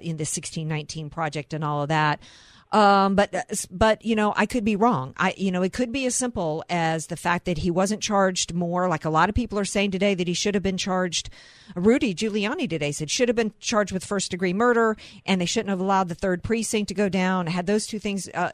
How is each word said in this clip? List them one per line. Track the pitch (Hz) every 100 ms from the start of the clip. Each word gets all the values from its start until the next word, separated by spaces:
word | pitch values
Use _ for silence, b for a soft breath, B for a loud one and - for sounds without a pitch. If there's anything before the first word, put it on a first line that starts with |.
in | 170 160
the | 156
sixteen | - - - 156
nineteen | 156 147 160 147
project | 165 156 151 139 156
and |
all | 156 147
of | 143
that. | 156 151 147 B B B B _
Um, | 214 202 196 196
but, | 190 202 180
uh, | -
s-, | 214 -
but, | 180 220 214
you | 220 220
know, | 208 -
I | 208
could | 254 214
be | 202
wrong. | 233 170 131 -
I, | 185 -
you | 190
know, | 180
it | 185
could | 214 254
be | 269 254
as | -
simple | 247 233 165 156 -
as | 175 160 160 -
the | 165
fact | 175 175 -
that | 160
he | 175
wasn't | 170 190 208
charged | - 202 190 185 - 170
more, | 170 180 180
like | 156 160
a |
lot | 156 180
of | 214
people | 233 202
are | 196
saying | 208 202
today | 185 202 185
that | 175
he |
should | 170 208 202
have |
been | 185 185
charged. | 202 185 185 165 - B B B B 180
Rudy | 196 269 262 170
Giuliani | 220 214 202 330 262
today | 160 147
said | 147 151
should | - 247
have | 233
been | 226 -
charged | - 220 202
with | 190
first | - 202 -
degree | 180 185
murder, | 185 240 233 226 214 B 196
and | - 190
they | 175
shouldn't | 226 202
have | 190
allowed | 190 190 180
the | 170
third | 196 180
precinct | - 226 214 220 202
to | 180
go | 208
down. | 190 185 185 170
Had | 180 175
those | 208 -
two | 214
things, | 208 196 -
uh, | - 180